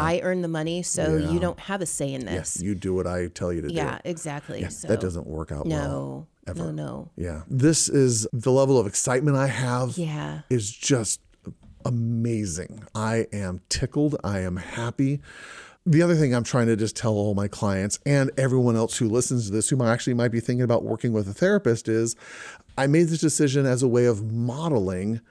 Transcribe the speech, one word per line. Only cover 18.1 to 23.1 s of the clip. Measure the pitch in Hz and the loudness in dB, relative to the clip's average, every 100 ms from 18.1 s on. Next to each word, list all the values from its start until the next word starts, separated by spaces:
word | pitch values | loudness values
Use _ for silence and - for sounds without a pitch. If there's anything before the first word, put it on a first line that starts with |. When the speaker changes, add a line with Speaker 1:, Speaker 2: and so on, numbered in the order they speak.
| 143 135 - | 2 2 0
Speaker 2:
everyone | 131 127 123 113 | 2 4 4 4
else | 113 - | 2 0
who | 113 | 2
listens | 117 123 123 104 | 2 2 0 0
to | |
this, | 107 - | 0 0
who | 131 | 2
might | 117 | 2
actually | 117 - | 2 0
might | 120 120 | 0 2
be | 117 | 0
thinking | - 123 | 0 0
about | 123 117 | 2 2
working | 110 113 123 | 0 -2 0
with | 110 101 | 0 -2
a | |
therapist, | 98 185 208 127 113 - | 0 2 4 4 2 2
is | 110 113 - - - - - _ - | 0 0 -4 -12 -18 -16 -18 _ 0
I | 139 | 4
made | 160 | 6
this | 170 | 4